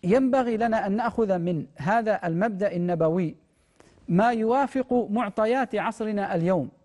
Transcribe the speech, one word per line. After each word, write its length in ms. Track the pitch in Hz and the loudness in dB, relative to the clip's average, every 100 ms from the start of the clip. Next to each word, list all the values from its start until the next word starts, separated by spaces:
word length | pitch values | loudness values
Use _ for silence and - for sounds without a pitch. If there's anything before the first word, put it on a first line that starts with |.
ينبغي 540 | 180 233 262 269 240 220 | 4 2 4 2 0 0
لنا 300 | 233 220 196 | 0 0 0
أن 40 | |
نأخذ 460 | 202 233 - 220 185 | -2 -2 -2 0 0
من 280 | 170 165 - - | 0 -4 -6 -6
هذا 440 | 156 226 220 202 - | 0 0 2 -2 0
المبدأ 480 | 165 220 196 202 175 | -2 -2 -2 -4 -2
النبوي 600 | 175 170 160 170 165 - _ _ _ _ - _ - | -2 0 2 2 -2 -6 _ _ _ _ -20 _ 0
ما 240 | 175 226 | 2 4
يوافق 760 | 233 220 254 277 269 254 247 208 | 2 2 2 0 -2 0 0 0
معطيات 680 | 208 214 196 220 254 254 208 | -2 -4 -2 0 0 0 -2
عصرنا 600 | 185 220 220 208 196 185 | -4 -4 -4 -4 -2 0
اليوم 340 | 165 185 135 _ | 0 0 -2 _